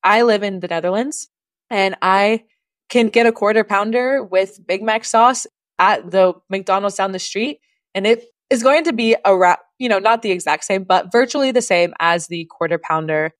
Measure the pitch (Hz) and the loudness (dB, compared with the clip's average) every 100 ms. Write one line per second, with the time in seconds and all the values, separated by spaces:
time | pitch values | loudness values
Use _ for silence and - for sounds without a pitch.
0 | 185 214 240 208 202 190 175 170 175 196 | 2 2 2 0 -2 -8 -6 -4 -2 -4
1 | 269 - - _ _ _ _ 208 190 - | -6 -10 -16 _ _ _ _ -2 -2 0
2 | 185 196 202 226 _ _ _ _ _ 240 | 0 2 2 -2 _ _ _ _ _ 0
3 | 226 233 233 226 202 214 220 202 214 240 | 2 4 2 2 0 0 0 -2 0 -2
4 | 254 277 208 185 190 - - 190 220 220 | 0 -2 0 -2 -2 -8 -6 -4 -2 -4
5 | - 226 240 247 - _ _ - 185 170 | 0 4 4 2 -10 _ _ 0 0 0
6 | 180 185 185 175 _ 196 185 190 202 190 | 0 2 2 0 _ -8 -2 -2 -2 -4
7 | 196 185 - 196 254 285 _ _ _ 196 | -4 -4 -8 -6 -6 -8 _ _ _ -4
8 | 202 233 - _ _ 254 247 302 330 233 | 0 0 -2 _ _ 0 2 2 0 -2
9 | 226 226 196 185 180 180 _ _ 247 196 | 0 2 2 4 4 2 _ _ -2 0
10 | 208 233 220 180 156 151 - 196 185 185 | 2 0 -2 -4 -2 -4 -4 -6 0 -2
11 | 180 233 254 262 269 247 - 175 175 - | 2 0 0 0 0 0 0 0 0 0
12 | 170 170 - 170 165 - 165 170 - 160 | -2 -2 -4 -10 -12 -6 -4 -4 -4 -4
13 | 156 156 156 | -2 -2 -4